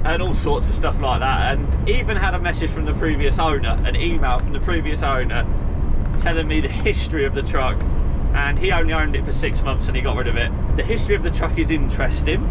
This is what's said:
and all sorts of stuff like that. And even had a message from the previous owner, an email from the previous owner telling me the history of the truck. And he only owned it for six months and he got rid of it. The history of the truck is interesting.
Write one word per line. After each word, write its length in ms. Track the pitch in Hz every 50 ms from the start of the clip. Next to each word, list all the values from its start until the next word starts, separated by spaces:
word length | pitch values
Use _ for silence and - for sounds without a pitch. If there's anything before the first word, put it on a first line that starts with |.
| -
and 180 | 151 165 170
all 120 | 180 185 156
sorts 360 | 139 - 156 143 - - -
of 60 | -
stuff 240 | - - 151 135 -
like 200 | 135 131 135 135
that. 340 | - 135 131 135 135 - -
And 360 | - - - - - - -
even 260 | 214 208 - 220 214
had 180 | 202 196 - -
a 60 | -
message 300 | 170 175 165 - 170 147
from 160 | - - -
the 80 | - -
previous 460 | - 165 160 151 139 - - - -
owner, 420 | 165 160 - 107 104 - - - -
an 100 | 123 -
email 440 | - - - - - - 131 123 -
from 140 | - - -
the 60 | 156
previous 440 | - 185 170 165 151 156 151 143 147
owner 420 | 143 135 127 127 123 120 120 120 - - - - - - - - - - - - - - -
telling 280 | - 165 165 165 160
me 140 | 151 156 156
the 60 | 143
history 580 | 135 - - - - - - - - 156 156 139
of 80 | 131 -
the 100 | 143 127
truck. 380 | - - 143 131 127 104 104 - - - - - - - - - - -
And 240 | 139 143 143 143 151
he 120 | - 190
only 220 | 185 165 160 - 160
owned 220 | 160 151 151 143
it 100 | 135 -
for 60 | -
six 320 | - - - 143 - - -
months 240 | 143 131 - -
and 80 | - -
he 60 | 143
got 140 | - 139 120
rid 120 | - 127
of 100 | 120 -
it. 140 | 120 117 - - - - - -
The 80 | 151 -
history 320 | - 226 - - - -
of 80 | 196 -
the 80 | 175
truck 260 | - - 165 160 -
is 140 | 160 160 147
interesting. 680 | 160 151 139 - - - 135 127 - - - 147 160 - - -